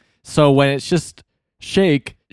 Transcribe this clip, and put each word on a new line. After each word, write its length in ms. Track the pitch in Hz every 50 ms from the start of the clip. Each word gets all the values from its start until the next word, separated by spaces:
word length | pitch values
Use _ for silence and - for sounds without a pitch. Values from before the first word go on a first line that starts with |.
| _ _ _ _ _
So 260 | - - - 151 143
when 200 | 139 135 139 139
it's 180 | 139 139 - -
just 360 | 185 160 - - - - _ _ _ _ _ _ _ _
Shake 560 | - - - 196 196 180 147 135 - - - _ _ -